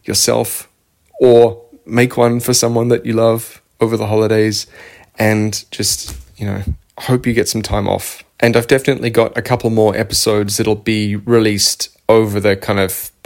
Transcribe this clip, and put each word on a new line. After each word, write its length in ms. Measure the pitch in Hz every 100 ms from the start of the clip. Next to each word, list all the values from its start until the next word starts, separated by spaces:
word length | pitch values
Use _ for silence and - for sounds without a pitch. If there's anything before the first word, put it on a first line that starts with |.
yourself 640 | - 95 - 117 117 - - _ _ _ _ 605
or 400 | 127 120 117 - - -
make 320 | - 117 123 123
one 240 | 120 120
for 140 | 120
someone 340 | 120 117 117 120
that 160 | 117
you 80 | 117
love 480 | 113 113 113 - - _ -
over 160 | 113 113
the 100 | 104
holidays, 600 | 107 107 110 110 104 - - - - _ -
and 460 | 110 107 107 - -
just, 440 | - 104 - - - - -
you 100 | 104
know, 160 | 98 101 - _ -
hope 260 | - 127 127
you 80 |
get 140 | 117 -
some 140 | 113
time 240 | 101 104 98
off. 340 | 95 - - - -
And 160 | 117 117
I've 120 | 113
definitely 420 | 135 139 131 120
got 260 | 113 113 -
a 60 |
couple 260 | - 123 117
more 260 | 110 107
episodes 600 | 95 104 - - 104 101 101
that'll 200 | 110 107
be 400 | 117 110 104 101
released 760 | 117 117 110 101 - - - _ -
over 320 | 113 110 101
the 160 | 101 98
kind 220 | - 101
of 320 | 95 - - _